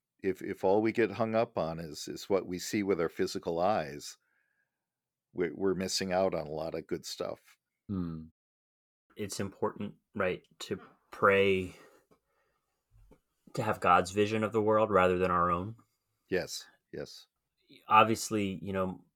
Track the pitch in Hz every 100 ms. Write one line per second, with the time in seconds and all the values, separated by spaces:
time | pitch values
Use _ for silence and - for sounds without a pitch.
0 | _ _ 98 90 - 92 95 101 110 107
1 | 110 101 113 110 120 - 80 82 82 76
2 | - - - 98 82 90 - 110 98 90
3 | 82 - 92 98 90 82 90 107 76 71
4 | - - _ _ _ _ _ _ _ _
5 | _ _ _ 85 87 - 95 90 95 -
6 | 95 90 95 85 76 78 80 82 78 85
7 | - - - - _ _ _ _ - 98
8 | 87 82 80 _ _ _ _ _ _ _
9 | _ - 104 - 98 - 107 - 104 -
10 | _ 110 95 85 - - - 101 - _
11 | _ - 104 98 98 95 92 - - _
12 | _ _ _ _ _ _ _ _ _ _
13 | - - _ _ _ - 110 101 92 90
14 | 90 98 104 110 107 113 104 107 110 98
15 | 92 90 92 87 87 87 98 117 _ _
16 | _ _ _ 92 80 - - _ _ 73
17 | 71 - - _ _ _ _ 135 - 110
18 | 110 110 - 107 98 92 87 95 92 92
19 | _